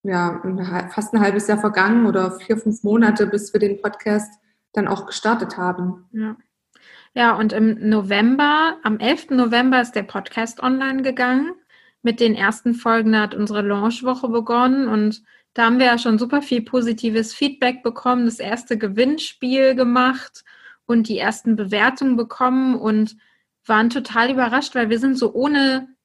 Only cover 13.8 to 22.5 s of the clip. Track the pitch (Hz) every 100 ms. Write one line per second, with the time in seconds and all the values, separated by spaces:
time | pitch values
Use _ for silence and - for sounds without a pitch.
13.8 | 214 240 254 254 240 233 226 240 254 269
14.8 | 254 214 214 214 _ _ _ - 226 247
15.8 | 254 233 240 220 247 285 285 247 226 254
16.8 | 233 226 233 220 220 - 285 277 247 254
17.8 | 233 233 247 247 233 226 202 233 - 220
18.8 | 214 202 262 311 - - 254 262 269 254
19.8 | 247 247 254 262 - - _ - - -
20.8 | - 233 220 202 190 220 233 214 196 202
21.8 | 226 262 269 233 226 - 254